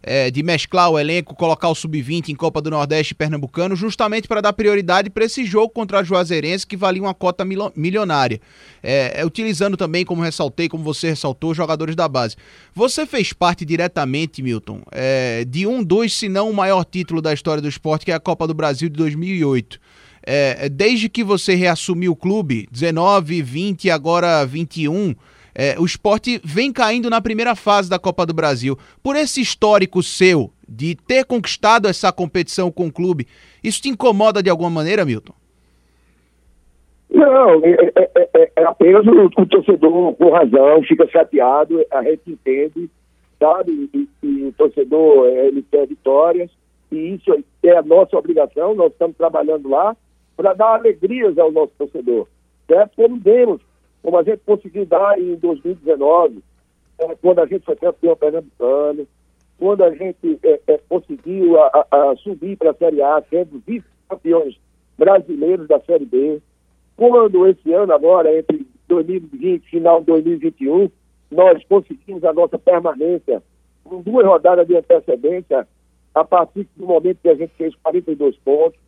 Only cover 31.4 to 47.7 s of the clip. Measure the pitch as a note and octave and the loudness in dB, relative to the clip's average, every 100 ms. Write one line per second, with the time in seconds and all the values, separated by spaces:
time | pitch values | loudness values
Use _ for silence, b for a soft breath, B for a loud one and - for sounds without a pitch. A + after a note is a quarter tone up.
31.4 | F3+ - G#3+ A#3 G3+ F3 G3+ - F3 F#3 | -4 -2 2 2 2 0 -2 -2 -4 -4
32.4 | E3 - F3+ D#3+ E3+ - F3+ D#3+ A#2 b | -4 -4 -4 -4 -6 -4 -4 -4 -6 b
33.4 | b b G#3+ - C4+ A#3 B3 G3+ A3 G#3 | b b -8 -6 -6 0 0 2 2 2
34.4 | F#3 E3 F3 E3 D#3 G#3 D#3+ A2 - - | 0 -2 -2 -4 -2 -2 -2 -4 -10 -20
35.4 | _ _ _ _ _ _ _ _ _ _ | _ _ _ _ _ _ _ _ _ _
36.4 | _ _ _ _ _ _ _ - C#4+ C4 | _ _ _ _ _ _ _ 4 6 6
37.4 | A#3+ D#3+ E3 F3 E3 - F#3+ - F3 D#3+ | 6 6 4 4 4 4 2 2 2 4
38.4 | E3 - E3 - E3+ G3 G#3 A#3 F#3+ - | 4 4 0 4 6 6 8 6 6 4
39.4 | F#3 G3+ - E3 D#3+ E3+ F3+ - E3+ E3 | 2 2 2 4 4 4 0 4 4 6
40.4 | C#3 C3 C#3 D#3 C#3+ D#3 D#3+ E3 - - | 4 6 6 4 4 2 4 4 2 2
41.4 | B2 C#3+ D#3 E3 D#3 C#3 B2 D#3 - D3 | 2 2 0 0 -2 -2 -2 -4 -6 -10
42.4 | - C3+ D3+ D#3+ E3+ _ _ _ _ _ | -4 -2 -2 -6 -14 _ _ _ _ _
43.4 | D3+ F3+ F3 D3+ C#3 C#3 C#3 _ C#3+ C#3 | 2 2 -2 -6 -6 -6 -6 _ -6 -4
44.4 | C#3 - D3+ - B2+ D#3 D#3+ C#3 B2+ B2+ | -6 0 0 0 0 2 6 6 4 2
45.4 | C3+ C#3 - C#3+ C3+ D3 C3+ C#3 E3 E3+ | 0 0 -2 -2 -2 -4 0 2 2 0
46.4 | F3 _ _ _ _ D#3 D#3+ F#3+ - D3 | -4 _ _ _ _ -8 -8 -6 -2 -2
47.4 | - _ F3 | -2 _ 4